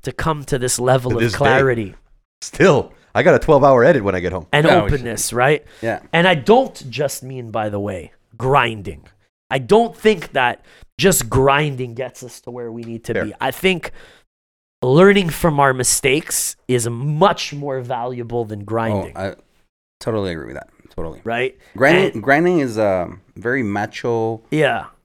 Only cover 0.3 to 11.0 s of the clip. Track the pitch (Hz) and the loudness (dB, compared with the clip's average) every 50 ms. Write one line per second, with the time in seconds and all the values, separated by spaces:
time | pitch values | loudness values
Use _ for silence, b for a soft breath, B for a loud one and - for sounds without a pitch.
0.3 | 156 147 139 - 147 131 123 127 - - 120 127 127 135 123 127 117 - 113 120 | -4 -4 -4 -6 -4 -4 -2 -4 -4 -2 0 2 2 2 2 -2 -2 0 0 -2
1.3 | 101 - 139 135 131 135 139 135 123 117 107 92 - - _ _ _ _ _ _ | 0 0 2 2 4 4 2 2 0 -2 -4 -8 -12 -18 _ _ _ _ _ _
2.3 | _ _ - - - - - 196 156 123 98 - b b b b b 107 131 165 | _ _ -18 -16 0 4 6 6 6 4 2 -2 b b b b b 2 4 6
3.3 | 156 - - - 156 139 131 139 135 123 117 143 175 110 101 98 92 92 87 90 | 4 4 4 4 4 6 6 6 6 6 6 6 4 4 2 0 -2 -2 -4 -4
4.3 | 90 92 - _ - 147 156 160 139 117 107 101 147 139 123 120 110 101 - - | -6 -6 -8 _ 0 2 4 4 4 4 2 0 -2 -4 -4 -6 -8 -6 -6 -6
5.3 | - 117 123 139 156 143 - b b b b 113 107 - - - - 165 170 190 | -2 0 2 2 0 0 -4 b b b b -6 -6 -6 -8 -4 0 2 4 4
6.3 | 180 156 117 - 190 202 214 208 - - - 139 113 117 151 139 - - - 127 | 2 2 4 4 4 4 4 0 -6 -14 -16 -14 -6 -4 -4 -4 -6 -8 -12 -12
7.3 | 135 131 120 113 107 113 107 107 104 101 101 101 98 90 80 82 _ _ _ _ | -12 -12 -12 -8 -6 -6 -4 -4 -4 -4 -6 -6 -8 -10 -12 -14 _ _ _ _
8.3 | _ 110 117 131 139 143 123 117 113 107 95 95 82 71 - - _ _ _ _ | _ -6 -2 2 2 2 2 2 -2 -8 -10 -12 -14 -14 -18 -20 _ _ _ _
9.3 | _ _ _ _ 127 139 131 110 196 220 233 226 233 - - 214 214 170 151 - | _ _ _ _ -6 -6 2 4 4 4 4 2 -4 -2 0 0 0 0 -4 -6
10.3 | - 143 127 123 110 - b b b b b b _ - | -2 0 0 0 -2 -4 b b b b b b _ 0